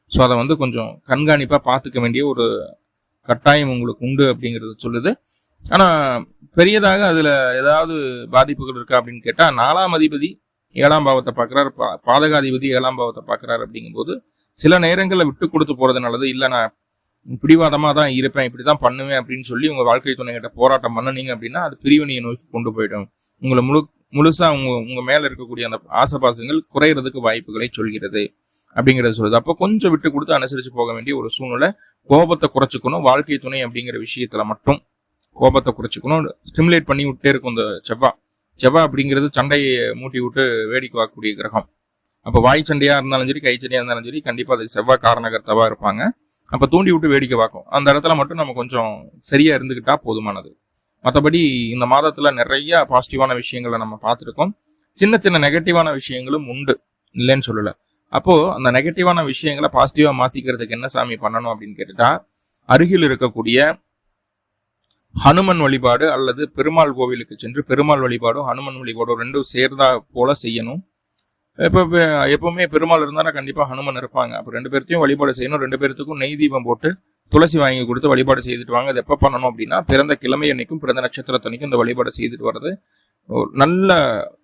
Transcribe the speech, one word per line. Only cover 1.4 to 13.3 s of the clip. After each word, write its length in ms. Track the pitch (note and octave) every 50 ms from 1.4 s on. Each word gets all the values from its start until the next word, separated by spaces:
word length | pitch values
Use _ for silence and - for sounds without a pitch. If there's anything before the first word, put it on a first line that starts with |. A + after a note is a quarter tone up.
| C3+ - C#3+ C#3+ -
பார்த்துக்க 360 | B2+ B2+ C3+ - B2+ - B2+
வேண்டிய 260 | A#2+ A#2 A#2 B2+ C#3+
ஒரு 500 | C#3+ C3 A#2+ A#2 A2+ A2 G#2 D#2 - - _ _ _ _ _ _ _ _ _
கட்டாயம் 460 | _ - A#2+ A#2 - D3 C#3+ D3 D3 C3+
உங்களுக்கு 380 | B2+ B2 A#2 A#2 A2 - A#2+
உண்டு 280 | B2+ C3+ C#3 C#3 C3 A#2+
அப்படிங்கறது 400 | A#2+ B2 A#2 A#2 A2+ A2 A2 A2 -
சொல்லுது. 320 | - A#2+ A#2+ A#2 B2 F3+ B3+ - _ _ - - _ _ _ _ - -
ஆனா 500 | - F#3 G3 F3+ E3 D#3 C#3+ C3+ B2 A#2 - - _ _ - _ _
பெரியதாக 520 | E3+ F3 G3 G#3+ G#3+ G3+ G3 F#3+ G3+ G#3
அதுல 520 | F#3 E3 D#3+ D#3 D3 C#3+ C3+ C3 B2+ B2 C3
ஏதாவது 680 | C3 C#3+ D3+ D#3 E3 E3 D#3+ D#3 C#3 C3 B2+ A#2+ A#2 A2+
பாதிப்புகள் 440 | A#2 B2+ C3+ C#3+ C#3+ - C3+ C3 C3
இருக்கா 280 | A#2+ A#2+ - C3 B2
அப்படின்னு 180 | A#2+ A#2+ B2 A#2
கேட்டா, 300 | - A#2 G#2 - E3 D#3+
நாலாம் 500 | C3+ A#2+ A#2 C#3 D#3 F3+ F#3+ F#3 E3+ D#3+
அதிபதி 420 | D#3 D#3 D3+ C#3 D3 F3+ G3+ _ _ _ _ _ _ _
ஏழாம் 340 | _ A#2+ C3+ C#3+ D3+ D#3 D3
பாவத்தை 280 | C#3 C3+ C3 B2 B2+
பார்க்கிறார், 420 | A#2+ A#2+ A#2 A2+ B2+ C#3 C#3 C3+ - -
பா-, 220 | A#2 G#2 F2 - _
பாதகாதிபதி 580 | A#2+ B2 C#3+ D3+ D3+ D3+ D3 C#3 C3+ B2+ B2+ C3+
ஏழாம் 320 | C3+ B2+ B2+ B2+ C3 C3
பாவத்தை 260 | B2 A#2+ A#2 A#2 - -
பார்க்கிறார் 440 | A2